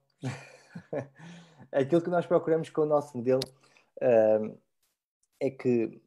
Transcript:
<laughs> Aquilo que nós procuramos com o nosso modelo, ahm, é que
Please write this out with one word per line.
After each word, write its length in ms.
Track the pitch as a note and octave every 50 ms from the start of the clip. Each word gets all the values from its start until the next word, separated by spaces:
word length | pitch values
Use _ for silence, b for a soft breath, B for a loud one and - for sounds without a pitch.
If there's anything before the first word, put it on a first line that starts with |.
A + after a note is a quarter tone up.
| _ _ _ _
<laughs> 1500 | - C3 - - - - - - _ _ - E3+ - _ D#3+ C#3 B2+ - _ - D#3+ E3+ F3 - - - _ - - -
Aquilo 300 | - C#3+ C3 C3+ E3 E3+
que 80 | E3 F3
nós 160 | F3+ E3+ E3+
procuramos 440 | - F3+ D#3+ E3 D#3+ D#3+ E3 D#3+ -
com 100 | - D#3+
o 40 | D3+
nosso 300 | D3+ D3+ D3 C#3+ - -
modelo, 260 | B2 A2+ B2+ C3 C3 - b b b b b b b b b _ -
ahm, 560 | C3+ B2+ A#2 A2 A2 G#2+ A2 G#2+ A2 - - - _ _ _ _ _ _ _ _ _ _ _ _ _ _ _ -
é 120 | C#3 C3
que 500 | C3+ - - B2+ B2 A#2 A2 - - - _